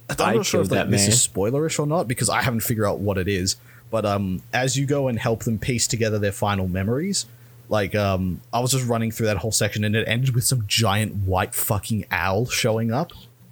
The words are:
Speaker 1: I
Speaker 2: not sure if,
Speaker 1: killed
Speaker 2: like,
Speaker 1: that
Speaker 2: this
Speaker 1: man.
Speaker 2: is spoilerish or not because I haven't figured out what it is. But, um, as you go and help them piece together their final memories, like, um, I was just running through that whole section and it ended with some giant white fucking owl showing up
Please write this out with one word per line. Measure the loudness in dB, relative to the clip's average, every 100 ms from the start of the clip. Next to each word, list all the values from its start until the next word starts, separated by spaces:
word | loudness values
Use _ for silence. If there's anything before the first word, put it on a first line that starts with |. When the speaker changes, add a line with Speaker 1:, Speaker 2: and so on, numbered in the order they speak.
| -8 -2
Speaker 1:
I | 2
Speaker 2:
not | 2 2
sure | 0
if, | 2
Speaker 1:
killed |
Speaker 2:
like, | 2 2
Speaker 1:
that |
Speaker 2:
this | 4
Speaker 1:
man. | 4
Speaker 2:
is | 4 2
spoilerish | 0 0 0 -2 -2
or | 0
not | 0 0
because | -2 0
I | 2
haven't | 0 0
figured | -2 0 0
out | 0
what | 0 0
it | 0
is. | 0 -2 -4 -10 -20 -6
But, | -2 0
um, | 0 0 -4 -4
as | -2 -2 -2
you | -2
go | 0 0
and | 0
help | -2 -2
them | -2 -2
piece | -2 -2 -2
together | 0 0 0
their | -2
final | 0 0 0 -2
memories, | -2 -2 -2 -2 -4 -6 -14 -20 -20 -4
like, | -2 0
um, | 0 2 2 0 -4 -4
I | -2
was | 0
just | -2 0
running | 0 -2
through | -2 -2
that | 0
whole | 0
section | 0 0 0
and | 0
it | 2 2
ended | 2 2
with | 2
some | 2 0 0
giant | 2 2 2 0
white | -2 0 0 0
fucking | -2 -2 -2 0 -4 -2
owl | 0 2 0 0
showing | 0 0 2 0
up | 0 -2 -8 -20 -20 -20